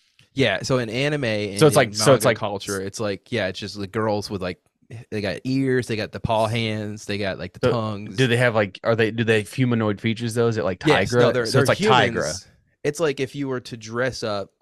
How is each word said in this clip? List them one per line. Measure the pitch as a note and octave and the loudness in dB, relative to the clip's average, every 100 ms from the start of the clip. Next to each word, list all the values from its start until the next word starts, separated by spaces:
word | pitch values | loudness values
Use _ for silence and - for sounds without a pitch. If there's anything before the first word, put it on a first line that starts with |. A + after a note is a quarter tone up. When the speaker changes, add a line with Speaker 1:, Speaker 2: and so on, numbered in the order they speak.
| _ _ _ | _ _ _
Speaker 1:
Yeah, | - A#2+ F#2+ | 0 0 0
so | A#2 C3 | 0 -2
in | A2+ | 0
anime | A#2 C#3+ D3+ | -2 -2 -2
and | B2 G#2+ G#2 G2+ | -2 -2 -4 4
Speaker 2:
So | D3 | 6
it's | C#3+ | 6
Speaker 1:
in | |
Speaker 2:
like, | A#2+ G#2 | 2 2
so | A2 | 4
it's | B2+ | 6
Speaker 1:
manga | C3 | 4
Speaker 2:
like | G#2+ | 0
Speaker 1:
culture, | G#2+ G2+ - G2 | -4 -6 -6 -6
it's | G2 - | -6 -6
like, | G#2+ G2 - | -4 -6 -4
yeah, | A2+ F#2+ | -2 -2
it's | F#2+ | -4
just | G2+ G2+ | -10 -8
the | G2 | -6
girls | A2 A2 G#2 - | -2 -2 -2 -4
with, | G2+ | -6
like, | F#2 F2+ _ _ _ A#2 - | -6 -8 _ _ _ -18 -8
they | G#2+ | -6
got | G2 F2 B2+ | -4 -4 -4
ears, | C3+ C3+ B2+ A#2+ | -2 0 0 0
they | G#2+ | -4
got | G2 | -6
the | G2+ | -8
paw | - A2 A2 | -2 0 2
hands, | A#2 A2+ G#2+ G#2+ G#2 - | 0 -2 -4 -6 -10 -8
they | G2+ | -4
got, | G2 E2+ | -4 -4
like, | - | -10
the | - | -2
Speaker 2:
So | B2+ | 0
Speaker 1:
tongues. | A#2 A2 G2+ G#2+ G2 | 0 -2 -6 -8 0
Speaker 2:
do | C3 | 2
they | A#2+ | 4
have, | B2+ | 4
like, | A2 G#2 - | 4 0 -2
are | A2 A2+ | 0 2
they, | A2+ | 2
do | A2+ | 2
they | A2 A2 | 2 2
have | G2+ | 0
humanoid | - B2+ A#2 G#2+ G2+ | -2 0 2 0 0
features | A2+ A2 A#2 A2+ | -2 -2 -2 0
though? | A#2 | 0
Is | A2 | 2
it | |
like | E2+ F#2+ D#3 | -2 -2 2
Speaker 1:
Yes, | D3 G3+ | 2 2
Speaker 2:
Tigra? | B2 | 4
Speaker 1:
no, | A#2 | 4
they're, | B2 A2+ | 2 2
Speaker 2:
So | |
Speaker 1:
they're | A2 | 2
Speaker 2:
it's | - | 4
like | A2 | 2
Speaker 1:
humans. | G#3 B2+ G#2 F#2 | 4 4 4 0
Speaker 2:
Tigra. | D2+ F2 - _ _ _ | -4 -6 -12 _ _ _
Speaker 1:
It's | C#3+ D3 | -6 -2
like | D#3+ C3+ | -2 -2
if | C3+ C#3+ | -6 -4
you | C3+ | -6
were | B2+ | -6
to | B2+ A#2+ | -8 -14
dress | A2 A#2 C3 A2+ | -8 -4 -4 -4
up | A2+ G2+ F#2+ _ | -4 -4 -6 _